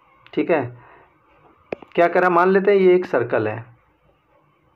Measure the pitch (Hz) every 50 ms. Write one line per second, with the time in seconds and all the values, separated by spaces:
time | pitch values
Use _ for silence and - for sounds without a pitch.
0 | _ _ _ _ _ - - - 147 143 175 151 127 123 - - - - - -
1 | _ _ _ _ _ _ _ _ _ _ _ _ _ _ - - - - - -
2 | 170 170 170 185 175 185 175 170 180 185 190 196 190 202 202 196 190 180 180 180
3 | 180 - - 131 117 120 - 120 110 107 107 113 117 - - _ _ _ _ _
4 | _ _ _ _ _ _ _ _ _ _ _ _ _ _ _